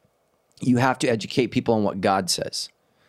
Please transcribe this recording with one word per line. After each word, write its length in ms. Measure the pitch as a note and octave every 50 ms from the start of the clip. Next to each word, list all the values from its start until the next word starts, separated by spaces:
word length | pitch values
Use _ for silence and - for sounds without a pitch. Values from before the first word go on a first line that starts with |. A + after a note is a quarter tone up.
| _ _ _ _ _ _ _ _ _ _ _ -
you 160 | - B2+ B2
have 240 | A#2+ B2+ C3 B2 -
to 80 | - B2
educate 400 | A#2 G#2+ - - - C3+ B2 G#2
people 260 | - B2 - - A2+
on 100 | A2 G#2
what 160 | G2 - G2
God 280 | F2+ G#2 F#2+ G2 F#2+ F2
says. 380 | - - - - - - - - _ _ _ _ _ _ _